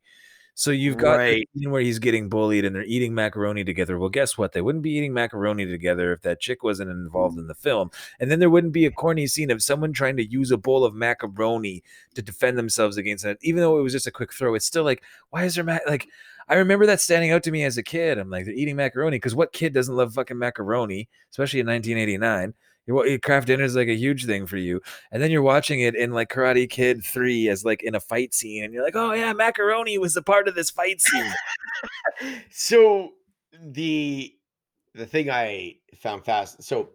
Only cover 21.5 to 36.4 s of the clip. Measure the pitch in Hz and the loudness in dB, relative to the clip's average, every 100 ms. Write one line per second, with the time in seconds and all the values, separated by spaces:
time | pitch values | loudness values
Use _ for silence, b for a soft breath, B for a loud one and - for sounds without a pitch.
21.5 | 135 117 117 110 113 107 98 113 101 95 | 0 0 -2 0 0 0 0 0 0 -4
22.5 | - _ _ - 131 123 131 - 139 123 | -8 _ _ -2 2 2 0 2 2 2
23.5 | 131 135 123 117 110 135 139 123 101 92 | 2 2 0 0 0 0 -2 -2 -4 -4
24.5 | 98 90 87 - B B 113 156 156 135 | -6 -4 -4 -6 B B -2 0 4 4
25.5 | 139 - 135 120 113 120 117 113 131 127 | 4 2 0 0 0 0 0 -2 0 2
26.5 | 123 123 - 127 120 - 127 123 120 110 | 4 2 2 2 2 0 -2 0 2 2
27.5 | 98 113 107 113 107 - 117 127 - 110 | 2 0 -2 -2 -4 -2 -4 -2 -4 -6
28.5 | 107 107 120 147 214 226 220 226 214 226 | -8 -8 -4 -2 -2 -2 -2 -2 0 0
29.5 | - 208 226 226 202 180 175 196 202 196 | 2 0 0 -2 -2 -2 -2 2 4 4
30.5 | 175 165 - 180 190 - - - - - | 2 -2 -2 -2 0 2 2 -2 -6 -8
31.5 | - - - 220 - - - 269 247 - | -10 -10 -12 -12 -8 -8 -6 -10 -12 -14
32.5 | - - 226 220 196 180 - _ _ _ | -8 2 6 8 6 -2 -12 _ _ _
33.5 | 165 160 131 160 151 147 139 131 _ _ | _ -14 -6 -2 -2 -2 -6 -8 _ _
34.5 | _ _ _ _ 110 113 156 143 123 113 | _ _ _ _ -16 -6 -2 0 0 -2
35.5 | 98 87 - _ _ 110 98 120 107 | -4 -10 -16 _ _ -10 -8 -2 -2